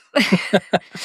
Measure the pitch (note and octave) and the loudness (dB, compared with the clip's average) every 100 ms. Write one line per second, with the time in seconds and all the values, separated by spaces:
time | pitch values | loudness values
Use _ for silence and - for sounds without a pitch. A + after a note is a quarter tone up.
0 | _ - G#3+ F3+ - G3 - - - - | _ -2 2 0 2 -2 0 -4 -4 -12